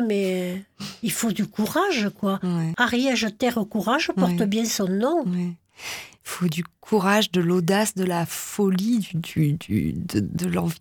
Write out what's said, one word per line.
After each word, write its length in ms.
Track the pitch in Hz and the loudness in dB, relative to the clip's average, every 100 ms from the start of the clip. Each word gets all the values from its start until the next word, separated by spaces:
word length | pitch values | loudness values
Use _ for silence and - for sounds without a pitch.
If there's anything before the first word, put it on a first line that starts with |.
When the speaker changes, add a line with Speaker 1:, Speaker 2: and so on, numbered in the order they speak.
| 226 | 0
Speaker 1:
mais, 460 | 202 190 185 180 185 | 2 0 0 -2 -6
euh, 280 | 196 - 202 - | -10 -14 -14 -6
il 100 | 214 | -4
faut 200 | - 233 | -2 0
du 140 | 190 190 | 0 -2
courage, 640 | - 214 311 403 277 202 - | -2 0 2 2 2 -2 -2
quoi. 220 | 202 196 | -2 0
Speaker 2:
Ouais. 300 | 180 170 160 170 | 0 0 0 0
Speaker 1:
Ariège, 480 | 240 247 269 240 220 - | 0 2 2 0 -2 0
terre 240 | 247 233 196 | 0 0 -2
courage, 420 | 220 185 277 330 196 | -2 0 0 0 2
porte 240 | 180 175 | 2 2
Speaker 2:
Ouais. 60 | 208 | 2
Speaker 1:
bien 180 | 214 | 0
son 240 | 226 - 185 | 0 0 0
nom. 360 | 190 254 339 226 | 0 2 0 0
Speaker 2:
Ouais. 300 | 180 175 175 _ - - - - - | -2 -4 -6 _ -16 -12 -12 -14 -18
Il 60 | - | -14
faut 160 | - 175 | -2 -2
du 160 | 156 170 _ | -2 -6 _
courage, 500 | - 214 190 208 202 | 0 2 4 2 2
de 80 | 185 | 2
l'audace, 540 | 170 180 175 196 214 | 2 2 4 2 2
de 100 | 185 | 0
la 200 | 185 175 | -2 -2
folie, 760 | 170 - - - 196 185 214 240 | -4 -6 -6 0 2 2 2 0
du, 160 | 180 165 | 0 -4
du, 360 | - - 147 | -4 0 2
du, 380 | 156 - 104 73 | 0 -2 0 0
de, 260 | 69 175 107 | -2 -2 -2
de 260 | 98 160 180 | 0 -2 -2
l'envie 320 | 175 170 - | 0 -2 -4